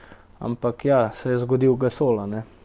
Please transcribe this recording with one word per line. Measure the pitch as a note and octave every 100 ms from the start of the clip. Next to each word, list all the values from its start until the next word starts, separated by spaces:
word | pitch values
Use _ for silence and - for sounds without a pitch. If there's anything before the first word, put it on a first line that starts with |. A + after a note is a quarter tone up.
| - - - -
Ampak | A2+ A#2+ A#2+ A#2
ja, | C#3 C3+ A2
se | - B2+
je | B2
zgodil | B2 C3 C3
Gasol, | A#2+ B2+ - C#3+ A2
a | G2+
ne. | G#2+ A2 -